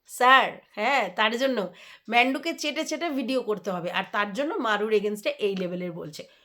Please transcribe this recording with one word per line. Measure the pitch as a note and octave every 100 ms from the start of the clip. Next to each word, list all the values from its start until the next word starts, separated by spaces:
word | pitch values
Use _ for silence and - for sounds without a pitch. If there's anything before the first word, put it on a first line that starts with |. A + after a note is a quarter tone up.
| -
স্যার। | - B3+ C4 G3 - -
হ্যাঁ, | - A3+ C#4 F#3+ F#3
তার | A3 A#3
জন্য | C4+ A#3 F3+ - - - -
ম্যান্ডুকে | A#3+ B3+ D4 E4
চেটে | - D4+ C#4+ D#4
চেটে | D4 E4
ভিডিও | C4+ A#3 C4
করতে | G#3+ G3 G3+
হবে, | F3+ E3+
আর | F#3 F#3+
তার | G#3+ G#3
জন্য | G3 D4 G4+
মারুর | A3+ G#3 A3
against-এ | G#3 G#3 G#3 D4
এই | C#4+ G3+ F#3+
লেভেলের | F3 F3+ F3+
বলছে। | E3 D3+ - - _